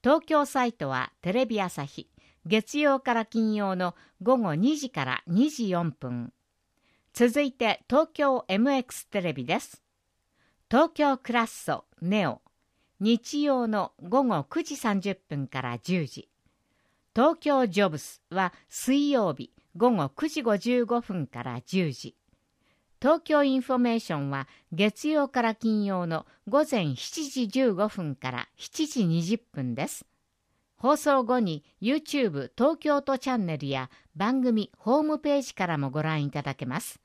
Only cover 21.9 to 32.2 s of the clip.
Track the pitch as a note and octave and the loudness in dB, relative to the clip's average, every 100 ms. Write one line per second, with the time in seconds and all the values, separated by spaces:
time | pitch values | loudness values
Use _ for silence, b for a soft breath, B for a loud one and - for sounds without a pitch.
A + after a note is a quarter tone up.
21.9 | B2 - _ _ _ _ _ _ _ _ | -4 -14 _ _ _ _ _ _ _ _
22.9 | _ B3+ D#4+ - D4+ C#4+ C4 B3+ B3+ A#3+ | _ 2 2 4 4 4 2 0 0 2
23.9 | A3+ - D#3 C#3 C#3 C3+ b b E3 G#3 | 0 -2 -4 -2 -6 -8 b b 0 0
24.9 | - D4+ D4+ C#4 B3+ A3+ G#3+ A3+ G#3+ G3+ | 2 0 2 2 0 -2 -2 0 0 0
25.9 | F#3 E3+ D#3+ - b - C4 D4+ A#3 D#3 | -2 -2 -4 -6 b 0 2 2 0 0
26.9 | B2+ - - C#4+ C4 A3+ B3+ B3+ F3+ G#3 | -2 -8 -8 -6 -4 -2 2 2 2 -2
27.9 | - D#3 C3 B2+ B2 - _ - - D4+ | -2 -6 -6 -8 -8 -10 _ -14 -6 -4
28.9 | B3+ F3+ E3 E3 A3+ _ - B2+ A#2 D#3+ | 0 2 2 0 -4 _ -8 -6 -4 -6
29.9 | - - _ _ _ _ _ _ _ A#3+ | -8 -18 _ _ _ _ _ _ _ 0
30.9 | D4 D4 C4+ A#3 B3+ G3+ D3+ b b G#3+ | 2 2 2 2 0 0 -4 b b -2
31.9 | D4+ D4+ C#4+ | -2 -2 -2